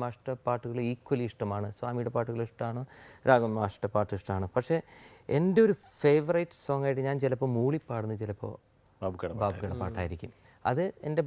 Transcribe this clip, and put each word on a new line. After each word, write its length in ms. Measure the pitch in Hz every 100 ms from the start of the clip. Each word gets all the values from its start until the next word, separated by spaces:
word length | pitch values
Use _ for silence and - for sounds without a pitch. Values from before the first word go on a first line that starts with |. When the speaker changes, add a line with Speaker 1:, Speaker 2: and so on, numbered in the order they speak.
Speaker 1:
മാഷ്ട 260 | 123 - 131 123 123
പാട്ടുകൾ 320 | 120 117 120 120
equally 340 | 123 - 127 117
ഇഷ്ടമാണ്, 380 | - 104 101 104 -
സ്വാമിയുടെ 340 | 120 120 120 120
പാട്ടുകൾ 240 | 117 117 117
ഇഷ്ടമാണ്, 340 | - 117 120 131 - - - -
രാഘവൻ 260 | 123 113 110
മാഷ്ട 260 | 101 - 101
പാട്ട് 180 | 107 101 98
ഇഷ്ടമാണ്. 300 | - 95 92 127
പക്ഷേ 220 | - 165 - - - - - 143
എൻ്റെ 220 | 185 190 220
ഒരു 80 | - - -
ഫേവറേറ്റ് 560 | 147 151 147 170 175 - -
സോങ് 180 | 139 139
ആയിട്ട് 140 | 131 135
ഞാൻ 80 | 143
ചിലപ്പോൾ 260 | 131 123 131 117
മൂളിപ്പാടുന്നത് 640 | 131 156 - 117 107 104
ചിലപ്പോൾ 300 | 104 101 104 107 _ _ _ -
Speaker 2:
ബാബുക്കയുടെ 320 | 95 90 87 113
Speaker 1:
ബാബുക്കയുടെ 340 | 101 90 101 123
Speaker 2:
പാട്ടായിരിക്കും. 480 | 92 92 87 87 -
Speaker 1:
പാട്ടായിരിക്കും. 20 | - - - -
അത് 140 | 135 190 - 151
എൻ്റെ 140 | 151